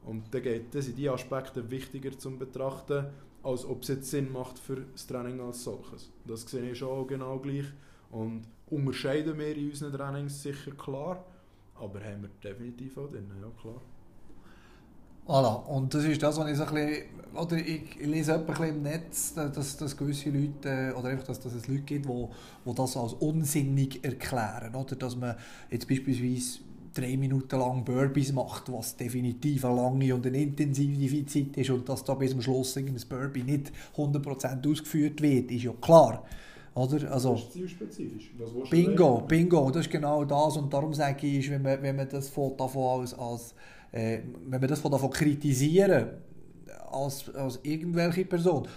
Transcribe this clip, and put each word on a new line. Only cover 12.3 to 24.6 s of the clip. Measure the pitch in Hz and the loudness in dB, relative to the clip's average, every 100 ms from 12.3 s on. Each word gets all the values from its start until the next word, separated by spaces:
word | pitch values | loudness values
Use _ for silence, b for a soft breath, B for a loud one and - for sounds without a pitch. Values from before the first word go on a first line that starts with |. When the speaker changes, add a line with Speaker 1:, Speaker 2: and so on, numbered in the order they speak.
| - | -12
Speaker 1:
definitiv | 104 101 120 120 135 135 | -12 -10 -12 -10 -12 -10
auch | 139 | -10
drin, | 131 98 98 | -10 -12 -12
ja | 107 - | -14 -14
klar. | 113 120 - - - - - B B B B B B - - - - | -14 -14 -16 -20 -20 -18 -16 B B B B B B -20 -20 -18 2
Speaker 2:
Voilà, | 139 123 110 - | 4 4 2 -2
und | 139 131 | -2 0
das | 147 | 2
ist | 156 147 | 2 2
das, | 147 156 | 2 2
was | 151 | 0
ich | 143 | 0
so | 151 | 0
ein | 151 | 0
bisschen, | 151 151 - - - - | 0 -2 -6 -16 -12 -6
oder | 165 165 | -2 -2
ich, | 160 156 - - | -2 -4 -6 -6
ich | 147 | -2
lese | 156 151 | 0 2
etwa | 160 160 | 2 0
ein | 156 | -2
bisschen | 160 151 | 0 0
im | |
Netz, | 143 160 - - - | -4 -4 -6 -6 -4
da-, | - 147 | -2 -4
dass, | 143 139 - | -4 -6 -4
dass | 147 - | -6 -4
gewisse | 143 143 151 | -2 -2 0
Leute, | 139 147 139 143 | 0 0 -2 -4
äh, | 131 131 | -2 -2
oder | 123 127 | -2 -4
einfach, | 135 131 | -4 -4
dass, | 120 | -8
dass | 123 | -6
es | 117 113 | -8 -4
Leute | 135 | -4
gibt, | 139 143 139 | -2 -4 -2
wo, | 123 120 B B B | -4 -4 B B B
wo | 127 | -6
das | 120 131 135 | -2 0 0
als | 117 | -4
unsinnig | - 156 156 143 151 139 135 135 - 143 | 0 2 2 2 2 2 4 2 0 -6
erklären, | 120 - 127 107 110 | -4 -2 0 0 -4